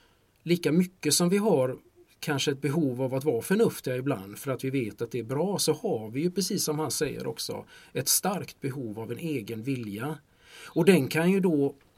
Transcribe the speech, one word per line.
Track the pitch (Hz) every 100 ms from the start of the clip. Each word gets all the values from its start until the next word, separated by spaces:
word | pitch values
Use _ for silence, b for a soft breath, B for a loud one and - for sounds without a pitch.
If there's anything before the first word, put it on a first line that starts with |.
| b b b b
lika | 160 175 151
mycket | 156 185 - 151
som | 143 175
vi | 202
har | 214 156 127 - - _ - _
kanske | - 143 151
ett | 135
behov | 151 151 143 123
av | 131
att | 135
vara | 151 117
förnuftiga | - 202 202 - - 127
ibland | 135 113 95 104
för | 139
att | 123
vi | 131
vet | 135 110 92
att | 117
det | 123
är |
bra, | 113 135 180 180
så | -
har | 233 208 123 107
vi | 123
ju, | 175
precis | 190 185 190
som | - 151
han | 156
säger | - 143 - -
också, | - - 110 - B B
ett | - 131
starkt | - 185 185 123 -
behov | 135 131 117 104
av | 110
en | 120
egen | 165 139 104 110
vilja. | 123 127 107 101 135 156 - B B B B
Och | 156
den | 175 175 127
kan | 156 170
ju | 196
då | 185 151 139 - _